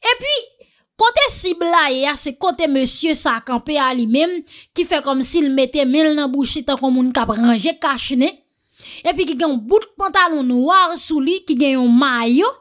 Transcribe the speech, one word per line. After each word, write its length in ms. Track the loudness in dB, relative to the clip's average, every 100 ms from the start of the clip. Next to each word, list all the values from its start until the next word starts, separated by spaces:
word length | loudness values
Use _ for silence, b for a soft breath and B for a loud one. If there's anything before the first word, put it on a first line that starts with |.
| 0
epi 220 | 0 0 -2 -2 _ b b b 2
kote 260 | 2 4 0
sib 300 | 0 -4 -2 2
la 220 | 2 2
ye 160 | 0 -2
a, 60 | -4
se 160 | -8 -4
kote 300 | -4 0 0
mesye 460 | 0 0 -2 -2 -2
sa 220 | -2 -4 -4
kanpe 340 | -6 -2 -2
a, 80 | 0 0
li 120 | 0
menm 300 | 2 0 -2 -10 B B -6
ki 80 | -2
fè 140 | -2 -2
kòmsi 400 | -2 -2 0 0
l 60 | 0
mete 300 | 0 0 0
men 220 | 2 2
l 60 | 0
nan 140 | -2
bouch 240 | -2 -2 -4
li 80 | -4
tankou 220 | -2 0
yon 80 | 2
moun 140 | 2 0
k 80 |
ap 120 | -2 0
ranje 380 | 2 2 0 -2
kachnen 560 | -4 -4 -4 0 0 -2 _ _ B B B B -4
epi 180 | -2 -4
ki 60 | -2
gen 140 | -2
yon 120 | -2
bout 260 | 2 0 0 -6
pantalon 460 | -2 2 2 0 0
nwa 520 | 0 4 4 2 -2
sou 220 | -4 -2
li, 180 | 0 -2 -2
ki 100 | 0
gen 200 | 2 2
yon 160 | 4 4
mayo 480 | 2 0 2 2 2 -2